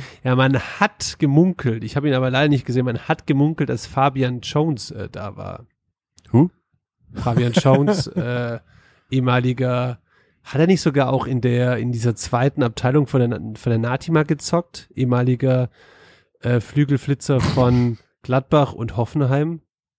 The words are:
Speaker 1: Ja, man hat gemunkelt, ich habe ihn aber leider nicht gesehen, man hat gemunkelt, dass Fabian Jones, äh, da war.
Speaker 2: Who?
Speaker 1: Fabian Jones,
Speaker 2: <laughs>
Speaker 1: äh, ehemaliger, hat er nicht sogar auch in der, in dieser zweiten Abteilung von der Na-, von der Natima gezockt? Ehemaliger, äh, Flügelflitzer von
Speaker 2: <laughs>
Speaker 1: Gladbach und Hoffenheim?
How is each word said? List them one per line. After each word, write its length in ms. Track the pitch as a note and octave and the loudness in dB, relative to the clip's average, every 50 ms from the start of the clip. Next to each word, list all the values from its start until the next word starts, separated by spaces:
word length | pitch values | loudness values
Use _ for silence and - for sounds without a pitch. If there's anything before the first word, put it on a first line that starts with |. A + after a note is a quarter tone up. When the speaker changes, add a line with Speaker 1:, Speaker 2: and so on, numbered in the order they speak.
| C3 - - - | -8 -12 -16 -6
Speaker 1:
Ja, 140 | - B2+ B2+ | -2 0 2
man 220 | B2+ C3 C3+ C3+ A#2+ | 4 4 2 2 0
hat 580 | - - - - G3+ A3 - - - - - - | -2 -6 -4 -2 -2 -2 -2 -6 -10 -10 -4 -2
gemunkelt, 640 | D#3+ C#3 C#3 D3+ F3+ F#3+ F3 - - B2 A2+ A2+ | 0 2 4 4 4 4 2 -2 -2 -4 -4 -4
ich 140 | A2 G#2 - | -6 -6 -4
habe 120 | D3 C#3+ D3+ | -2 0 0
ihn 60 | C3+ | 0
aber 160 | B2+ C3 B2+ | 0 0 0
leider 180 | B2 C3+ D3 D3 | 0 2 2 2
nicht 180 | D3 B2+ - | 2 0 0
gesehen, 180 | - A#2+ B2+ B2 | -2 -2 -2 0
man 160 | B2+ A#2+ A#2+ | -2 -4 -4
hat 260 | - - D#3+ - - | -4 -4 -4 -2 -2
gemunkelt, 420 | - C#3+ C3+ C#3+ D#3 D#3+ - D3+ - | 0 2 2 2 2 2 -2 -2 -2
dass 180 | B2 A#2 - | -4 -6 -8
Fabian 540 | - - C3+ C3+ C#3+ C3 C3+ C3 B2 B2 A#2+ | -6 -2 0 0 0 0 0 -2 -2 -4 -6
Jones, 500 | - - - D3 D#3 E3 C#3+ G#2+ - - | -8 -4 -2 0 0 0 -2 -4 -8 -10
äh, 180 | - G#2+ G2 - | -10 -12 -12 -12
da 260 | - - - G2+ - | -10 -12 -12 -12 -12
war. 300 | G2 F#2+ F#2+ F2+ - - _ _ _ _ _ _ _ _ _ _ _ _ - | -12 -12 -12 -12 -14 -16 _ _ _ _ _ _ _ _ _ _ _ _ 2
Speaker 2:
Who? 200 | - A#2+ E3 F3+ - _ _ _ _ _ _ _ _ _ _ _ | 4 4 4 4 0 _ _ _ _ _ _ _ _ _ _ _
Speaker 1:
Fabian 400 | - - - B2 A#2 A2+ A#2+ A#2 | -12 -6 -4 -2 0 0 0 2
Jones, 540 | A2+ - - C3 C3+ C3+ C#3+ F#3+ G#3 F#3 - | 0 2 4 4 4 4 4 2 0 0 -2
Speaker 2:
<laughs> 20 | - | -4
Speaker 1:
äh, 520 | - F3+ C#3 A#2+ B2 A#2+ B2 A#2 A#2 A2 - _ _ _ _ _ _ _ _ _ | -4 -4 -4 -2 -4 -4 -4 -6 -6 -10 -12 _ _ _ _ _ _ _ _ _
ehemaliger, 880 | C3 C3+ B2+ B2+ B2 B2+ B2 B2+ B2 B2+ B2+ B2+ B2 B2 B2 B2 A#2+ - _ _ _ _ _ _ _ _ _ | -2 0 2 2 2 2 2 0 0 0 -2 -2 -2 -2 -4 -4 -6 -10 _ _ _ _ _ _ _ _ _
hat 160 | - - C#3 | -4 0 2
er 60 | D#3+ | 4
nicht 160 | F3+ F#3+ D3+ | 4 4 2
sogar 300 | - D#3+ C3 C#3+ C3+ A#2+ | 2 0 2 2 2 2
auch 140 | C3+ B2+ - | 0 -2 -2
in 140 | - C3 A#2+ | -2 -2 0
der, 380 | A2+ B2 A#2+ B2 B2 B2 B2 A2+ | 0 0 2 2 0 0 0 -2
in 120 | A2+ B2 | -2 -4
dieser 240 | A#2+ A#2 A2 A#2+ G#2+ | -4 -2 0 -2 -2
zweiten 480 | - - - - A#2+ B2+ C#3+ - C#3+ | -2 -4 -4 0 0 0 0 2 0
Abteilung 440 | C3 A#2 A2 - - B2+ C3 D3+ C#3+ | 0 -2 -2 -2 -2 2 2 2 2
von 140 | - - C3 | 2 2 2
der 80 | B2 A#2+ | 2 0
Na-, 260 | A2+ - - A2 G#2+ | 0 -4 -8 -10 -12
von 140 | - - A#2+ | -6 -2 -2
der 80 | A#2 A2+ | 0 0
Natima 440 | A2+ A#2+ B2+ C3 - E3 E3 D3+ | 0 -2 -4 -4 -2 0 2 2
gezockt? 640 | D3+ D3+ D#3+ C#3+ - - - E3+ F3 - - - - _ _ | 2 2 -2 -4 -2 -2 -2 -2 -2 -4 -12 -20 -20 _ _
Ehemaliger, 720 | - C3 B2 B2 B2 B2 B2+ B2+ A#2 C3+ C3 B2+ B2+ B2+ - - _ - - - - - - - _ _ _ _ _ | -2 0 0 2 2 2 0 0 0 2 2 2 2 0 -4 -6 _ -20 -20 -20 -20 -20 -20 -20 _ _ _ _ _
äh, 200 | - A#2+ B2 A#2+ | -2 0 0 0
Flügelflitzer 800 | - - - C#3+ D3 C#3 C#3+ B2+ - - C#3 - - - C#3 B2 | -2 -2 0 0 2 2 0 -2 0 -2 -4 -2 -2 0 0 2
von 580 | A2 - - C3 B2+ B2 B2 B2 B2 A#2+ A#2 - _ _ | 2 2 2 2 4 4 4 4 2 0 -2 -6 _ _
Speaker 2:
<laughs> 120 | _ _ | _ _
Speaker 1:
Gladbach 500 | - - B2+ C3+ C3 - D#3 D3+ C#3+ F#2+ | -6 -2 -2 -2 0 2 2 2 2 2
und 240 | F#2+ - A#2 A#2 - | -2 -6 -8 -6 -4
Hoffenheim? 680 | A#2 A#2 - - D#3 C#3 B2 C3+ C#3+ D3+ E3 E3+ D#3+ - _ _ _ _ _ _ | -4 -4 -2 -2 -2 0 0 0 0 -2 -2 -6 -8 -14 _ _ _ _ _ _